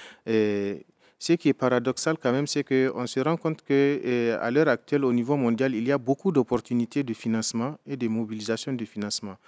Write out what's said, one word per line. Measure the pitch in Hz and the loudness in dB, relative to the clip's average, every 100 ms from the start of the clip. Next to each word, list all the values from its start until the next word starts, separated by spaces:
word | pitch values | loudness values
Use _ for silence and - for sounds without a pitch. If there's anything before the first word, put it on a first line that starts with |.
| - - | -20 -14
Et | - 110 107 101 101 92 - _ _ - | 0 2 2 0 -2 -6 -12 _ _ -8
ce | - | -2
qui | 170 151 | 0 2
est | |
paradoxal | 131 127 123 120 127 - 160 | 2 2 2 0 -2 -2 0
quand | 127 | 0
même, | 127 147 | 0 0
c'est | 147 | -2
qu'on | 139 131 131 - 120 | 0 2 2 -2 -4
se | - | -2
rend | 135 165 | 0 0
compte | 160 160 | -2 -4
que, | - 139 139 143 | 0 4 4 2
euh, | - 120 117 113 | 0 0 0 0
à | 117 | 0
l'heure | 131 156 | 2 4
actuelle, | 120 - 143 | 2 0 0
au | 135 | 2
niveau | 120 120 | 2 0
mondial, | 143 120 117 135 | 0 2 2 0
il | 113 | 0
y | 120 | 0
a | 139 | 0
beaucoup | 120 139 196 | 0 0 2
d'opportunités | 151 117 120 - 123 117 143 | 2 2 0 -2 -2 -2 -2
de | 135 | -4
financement | 110 117 113 110 117 123 151 - | -4 -2 -2 -2 -4 -4 -6 -10
et | 139 | -4
de | 120 | -2
mobilisation | 110 110 110 104 113 - | -2 -4 -6 -4 -4 -4
de | 131 | -6
financement. | 107 - 104 - 104 92 | -6 -6 -6 -6 -10 -14